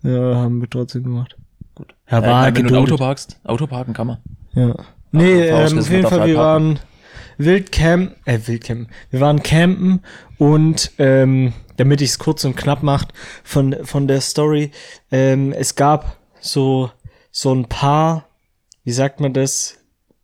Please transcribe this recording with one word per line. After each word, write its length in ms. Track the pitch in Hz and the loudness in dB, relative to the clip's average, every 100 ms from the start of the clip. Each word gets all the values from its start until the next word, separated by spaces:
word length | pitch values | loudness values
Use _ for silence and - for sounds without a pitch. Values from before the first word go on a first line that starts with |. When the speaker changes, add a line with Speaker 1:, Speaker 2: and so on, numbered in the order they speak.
Speaker 1:
Ja, 320 | 143 127 127 | -4 -2 0
haben 260 | 123 120 120 | 0 -2 -4
wir 80 | 117 | -4
trotzdem 360 | 123 123 123 | -6 -6 -6
gemacht. 320 | 127 120 123 - - _ - - | -6 -6 -8 -12 -20 _ -20 -20
Speaker 2:
Gut. 180 | - _ _ | -20 _ _
Speaker 1:
Ja, 80 | 120 | 0
Speaker 2:
Äh, 40 | 107 | 2
Speaker 1:
war 200 | 123 131 | 2 2
Speaker 2:
wenn 80 | |
du 60 | 120 | 2
ein 60 | 123 | 2
Speaker 1:
geduldet. 260 | 127 135 | 2 2
Speaker 2:
Auto 20 | - | 0
parkst, 360 | 131 139 - - | -2 -6 -10 -16
Auto 220 | - 120 151 | -6 -6 -4
parken 260 | 123 127 | -8 -8
kann 140 | 110 120 | -6 -8
man. 100 | 117 - - - | -8 -14 -20 -8
Speaker 1:
Ja. 220 | - 120 113 - _ - | -2 0 -2 -10 _ -2
Nee, 360 | 156 180 180 165 | 2 4 4 4
Speaker 2:
Aber 120 | 156 156 | 2 2
Speaker 1:
ähm, 80 | 160 | 0
Speaker 2:
vorausgesetzt, 0 | 151 | 0
Speaker 1:
auf 40 | |
jeden 120 | 185 | 2
Speaker 2:
man 0 | |
darf 80 | 185 180 | 2 2
Speaker 1:
Fall, 80 | 165 | 2
wir 60 | |
Speaker 2:
frei 80 | 156 | 2
parken. 320 | 156 156 156 | 2 2 2
Speaker 1:
waren 40 | 147 - _ _ - - - | -2 -6 _ _ -20 -18 -2
Wildcamp-, 800 | 147 196 190 - 160 175 185 - - | 2 2 0 0 2 2 0 -6 -4
äh, 120 | 117 110 | -4 -4
Wildcampen. 420 | 117 - 117 113 - - | -8 -6 -10 -10 -18 -8
Wir 100 | 127 | 0
waren 220 | 143 147 | 2 2
campen 560 | - 160 175 190 180 185 - - - - | 2 2 2 2 0 0 -4 -18 -20 0
und, 520 | 147 151 156 156 - - | 2 4 2 0 -4 -2
ähm, 540 | 135 135 131 131 127 117 - - | 2 4 4 2 0 -4 -10 -2
damit 220 | 131 143 | 2 2
ich's 160 | 139 - | 0 -2
kurz 260 | - 156 | -4 -2
und 120 | 139 123 | -4 -4
knapp 260 | - 143 | -4 -2
macht 300 | 147 139 - - - - | 0 -2 -4 -10 -20 -20
von, 300 | - 147 135 139 | -6 -2 0 -2
von 220 | 135 143 139 | -6 -4 0
der 120 | 139 | 0
Story, 520 | - - 151 151 147 - - - _ | -2 -2 0 0 -2 -8 -20 -20 _
ähm, 400 | 131 135 135 135 | 0 2 2 0
es 240 | 139 127 - | -2 -4 0
gab 420 | 143 151 - - _ _ | 2 2 -2 -12 _ _
so, 500 | - 143 135 131 127 - - - _ | -6 -2 0 0 -2 -8 -20 -20 _
so 240 | - 139 | -6 -2
ein 120 | 131 120 | -2 -2
paar, 600 | - 139 147 160 160 - _ _ _ _ _ | -2 0 2 0 -2 -8 _ _ _ _ _
wie 60 | 127 | -8
sagt 280 | 120 135 - | -4 -4 -2
man 120 | 143 | -4
das, 440 | 131 135 - - - _ _ _ _ | -2 -2 -4 -8 -12 _ _ _ _